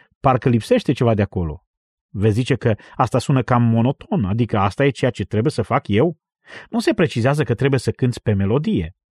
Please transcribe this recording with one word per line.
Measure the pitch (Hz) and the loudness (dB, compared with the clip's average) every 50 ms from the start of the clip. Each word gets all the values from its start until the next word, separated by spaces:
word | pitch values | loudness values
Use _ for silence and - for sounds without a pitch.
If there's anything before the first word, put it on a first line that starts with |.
| _ _ _ _ | _ _ _ _
parcă | - 135 127 123 - 135 | 0 0 2 2 2 2
lipsește | 120 113 - - 247 247 - - | 0 0 2 0 0 0 2 0
ceva | 127 - 127 117 113 | 0 0 2 2 2
de | 101 | 2
acolo." | 101 - - 92 85 78 76 - _ _ _ _ _ _ _ _ _ _ | 0 -2 -4 -4 -6 -6 -8 -10 _ _ _ _ _ _ _ _ _ _
Veți | - 95 101 110 101 | -6 -2 0 0 2
zice | 117 127 - 127 | 0 0 0 -2
că | 113 - 120 101 - - - - | 0 0 0 -2 -2 -6 -8 -4
asta | - 127 - - 123 | -2 -2 0 0 -2
sună | - - 143 156 | 0 0 0 0
cam | 156 - 123 120 120 | 2 2 2 2 4
monoton, | 117 113 113 113 131 - - - - - 151 104 | 2 2 2 2 0 -2 -4 -6 -4 -2 -2 -2
adică | 87 104 117 120 - - | -2 -2 -2 -2 0 0
asta | 104 98 101 - - 139 | 0 0 0 0 0 0
e | 143 | 0
ceea | - - 139 123 | 0 0 -2 -2
ce | - - 98 | -2 -4 -6
trebuie | - - 107 117 156 | -4 -2 -2 -2 -2
să | - - | -2 -4
fac | 104 - 113 139 - | -4 -2 -2 -2 -2
eu? | - 101 107 147 180 160 - _ _ _ _ _ - - - - - | 0 2 2 2 0 -2 -6 _ _ _ _ _ -20 -20 -20 -14 -8
Nu | - 233 | -6 -2
se | - 349 269 | 0 0 0
precizează | - 170 - - 117 110 131 147 151 135 | 2 0 0 0 0 0 0 0 0 0
că | - 117 | -2 -2
trebuie | - 135 139 135 123 | 0 0 0 0 0
să | - 113 | -2 -4
cânți | - - 127 127 123 - | -2 -2 -2 -2 -2 -2
pe | - 117 104 | -2 -2 0
melodie. | 98 98 95 117 143 156 220 202 110 82 82 - _ _ _ | 0 0 0 0 -2 -2 -2 -2 -4 -4 -6 -10 _ _ _